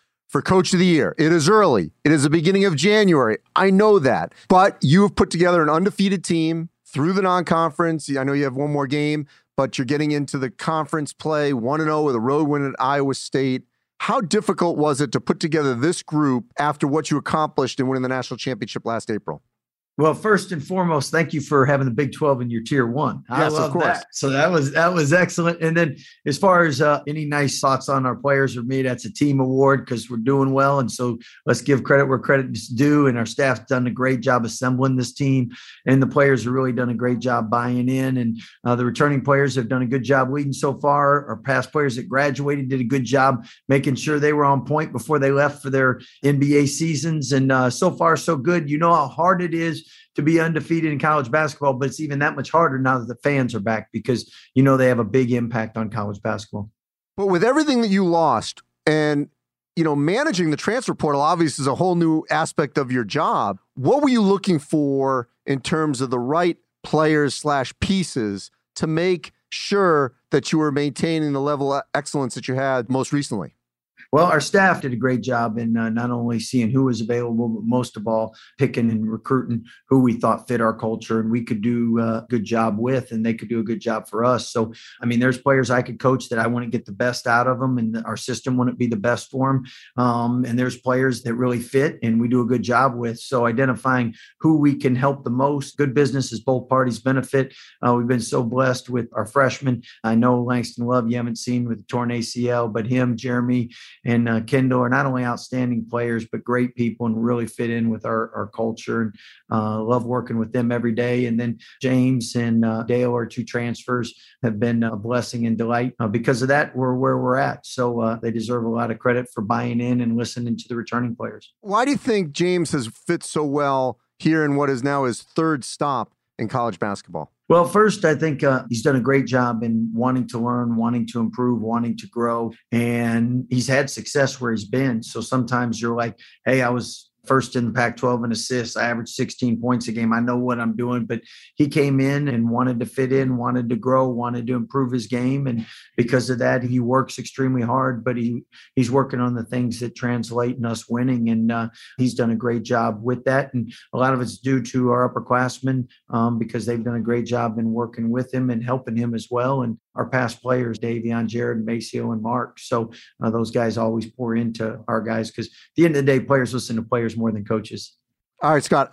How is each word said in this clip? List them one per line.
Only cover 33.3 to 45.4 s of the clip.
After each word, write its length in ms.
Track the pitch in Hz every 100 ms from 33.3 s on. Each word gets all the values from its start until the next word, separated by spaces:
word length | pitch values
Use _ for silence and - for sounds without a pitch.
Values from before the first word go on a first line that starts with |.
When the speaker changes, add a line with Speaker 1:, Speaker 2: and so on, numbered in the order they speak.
| - 139 127 -
Speaker 2:
done 180 | 127 123
a 60 |
great 300 | 113 127 131
job 240 | 117 123 117
assembling 500 | - 127 127 135 127
this 180 | 120
team. 380 | - 139 135 120 - - - -
And 160 | 135
the 60 | 135
players 380 | 147 139 131 113
have 80 |
really 180 | 131 131
done 180 | 120 123
a 60 | 113
great 240 | 123 123
job 300 | 127 120 110
buying 400 | 120 120 123 123
in. 280 | 131 131 127
And, 220 | 117 113 - -
uh, 120 | 123 120
the 100 | 123
returning 360 | 117 147 139
players 340 | 139 139 139 127
have 120 | 110
done 140 | 131
a 60 | 123
good 160 | 135
job 280 | 113 135 127
leading 220 | 143 143
so 260 | 127 147 139
far. 480 | 147 143 143 143 143
Our 100 | 110
past 340 | 131 131 127
players 260 | 151 143 120
that 100 | 95
graduated 600 | 127 143 131 143 143 127
did 100 | 135
a 60 | 117
good 180 | 139
job 420 | 113 135 135 127 - - -
making 280 | 139 143 123
sure 240 | 151 151
they 140 | 147
were 120 | 151 143
on 180 | 139
point 300 | 131 151 156
before 260 | 127 135 151
they 120 | 135
left 300 | 139